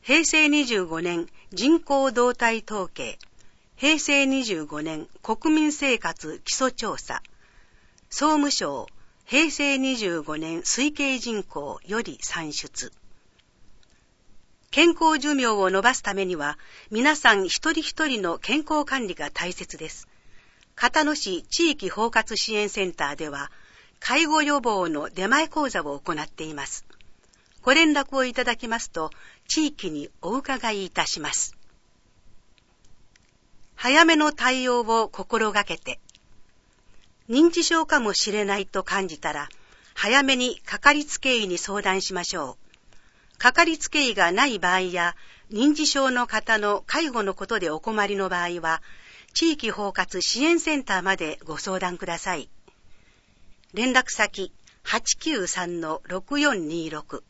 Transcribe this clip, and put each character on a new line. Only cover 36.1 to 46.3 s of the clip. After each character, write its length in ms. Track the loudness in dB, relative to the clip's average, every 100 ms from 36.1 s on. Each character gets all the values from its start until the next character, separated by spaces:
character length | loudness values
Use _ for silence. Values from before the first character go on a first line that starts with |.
| -20 _ -20 -20 _ _ _ _ -20 -20 _ -2
認 220 | 6 6
知 120 | 6
症 220 | 2 2
か 160 | 4 2
も 140 | 2
し 180 | 0 0
れ 140 | 0 0
な 100 | -2
い 80 |
と 200 | -2 -6
感 220 | -2 -2 -2
じ 140 | -6
た 140 | -6
ら、 160 | -6 -10 -14 -20 -20 -20
早 300 | -4 4 4
め 120 | 6
に 280 | 2 0 -4
か 140 | -8 4
か 160 | 6
り 100 | 6
つ 140 | 0 -4
け 160 | 0 0
医 100 | 0
に 120 | -4
相 240 | -4 -2
談 180 | 0 0
し 140 | -2
ま 100 | -6
し 100 | -6 -6
ょ 180 | -6 -10
う。 40 | -20 -20 -20 -20 -20 _ _ _
か 140 | 4
か 120 | 6
り 120 | 4 2
つ 120 | -2
け 200 | 0 0
医 60 |
が 160 | 2 2
な 160 | 4 2
い 140 | 2
場 140 | 2
合 80 | 2
や、 340 | 0 0 -2 -2 -16 -20 -10
認 240 | 0 2
知 140 | 2 0
症 240 | 2 0
の 160 | 0
方 300 | -2